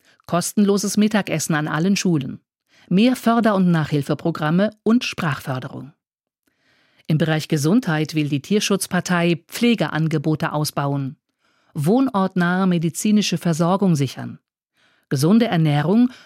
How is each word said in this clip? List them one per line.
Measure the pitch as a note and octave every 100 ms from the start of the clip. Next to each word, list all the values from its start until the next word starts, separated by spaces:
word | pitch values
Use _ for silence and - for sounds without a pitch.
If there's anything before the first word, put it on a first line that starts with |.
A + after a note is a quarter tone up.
| _ _ -
kostenloses | E3+ - - G3+ G3+ G3+ G#3
Mittagessen | G#3 G#3+ F3 D#3 -
an | D3+ D3+
allen | D3+ F#3 G3
Schulen, | F#3+ D#3 C3 C3+ _ _ _ _ -
mehr | F3+ A#3+ B3
Förder- | A#3 A#3 A3 G3
und | F3+
Nachhilfeprogramme | E3 D3 D3 C#3 D3 E3 D#3+ D3+ F3 G#3+ -
und | G#3+ A#3+
Sprachförderung. | - - E3+ C3+ - B2+ C3+ B2+ C3 _ _ _ _ _ _ _ _ _ _ _ -
Im | D#3
Bereich | D#3+ D#3 -
Gesundheit | D#3+ D3+ A#3 F#3 D#3 D#3
will | D#3 D3
die | C#3+
Tierschutzpartei | - G3+ - F#3+ - F3+ - F3 F3 E3 _
Pflegeangebote | - A#3+ A#3 D#3 D#3 D#3+ D#3 D#3 D#3 E3
ausbauen, | D3+ D3+ - C#3+ C#3 C3+ - _ _ _ _ _
wohnortnahe | E3 D3 B3 C4+ G3 F#3+ F#3 F3 F#3 F#3+
medizinische | F3 D#3+ - G#3+ G#3 F#3 E3+
Versorgung | F3 D#3 E3+ F#3+ G3 D3+
sichern, | C3+ - A#2+ - _ _ _ _ _ _ -
gesunde | C3+ D#3 A3+ A3+
Ernährung | E3+ D#3 C#3+ D3+ A3 B3 -